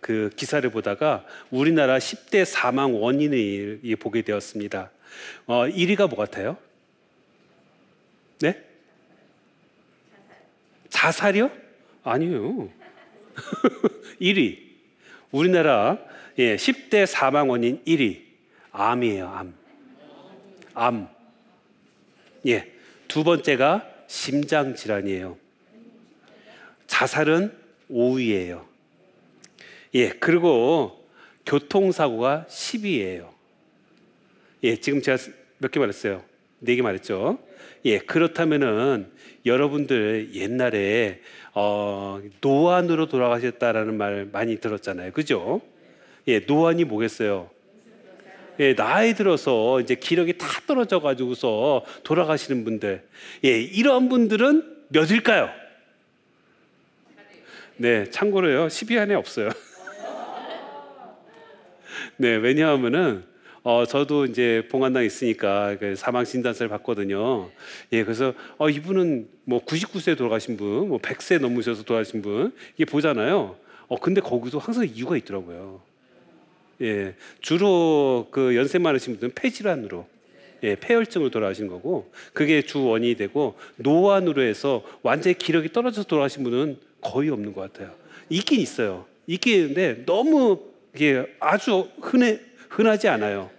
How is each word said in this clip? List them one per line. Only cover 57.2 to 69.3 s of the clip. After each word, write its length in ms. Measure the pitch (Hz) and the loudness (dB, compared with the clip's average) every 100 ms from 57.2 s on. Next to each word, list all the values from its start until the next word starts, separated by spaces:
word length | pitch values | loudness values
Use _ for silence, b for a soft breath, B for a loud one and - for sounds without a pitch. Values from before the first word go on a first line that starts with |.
| - - B B B - | -20 -20 B B B -2
네, 320 | 120 117 98 | 2 2 2
참고로요, 580 | - 208 196 180 135 160 | -2 0 2 4 2 0
십 220 | - 220 | -2 -2
위 80 | 233 | 0
안에 160 | 208 | 2
없어요. 360 | 196 - - 104 | 0 -2 -4 -4
<laughs> 2750 | - - - - - - - - 247 262 330 - 285 285 277 - - - - - - - _ - - - - | -4 -16 -20 -20 -14 -12 -12 -12 -12 -12 -14 -14 -18 -20 -20 -20 -20 -20 -20 -20 -20 -20 _ -18 -14 -14 0
네, 200 | 123 113 | 2 4
왜냐하면은, 880 | 117 143 156 139 120 131 131 101 90 B B B | 4 4 4 4 2 2 2 0 -8 B B B
어, 200 | 120 117 120 | 2 2 2
저도 400 | 139 143 147 139 | 0 0 0 0
이제 420 | 117 120 113 110 | 2 2 2 0
봉안당 340 | 131 131 127 | 0 0 2
있으니까 720 | 113 - 123 107 104 101 101 101 | 0 0 -2 0 0 0 -2 -4
그 160 | 104 98 | -6 -4
사망 280 | - 123 | -4 -2
진단서를 440 | 120 127 120 113 117 | -2 -2 -4 -4 -6
받거든요. 800 | 104 - 110 98 98 117 120 90 - B B B | -6 -6 -4 -2 -2 -2 -2 -4 -16 B B B
예, 120 | 117 | -2
그래서, 300 | 107 113 131 123 B B | 0 0 -2 -2 B B
어, 100 | 151 | 0
이분은 600 | 147 160 190 175 135 110 | 0 -2 0 2 0 -6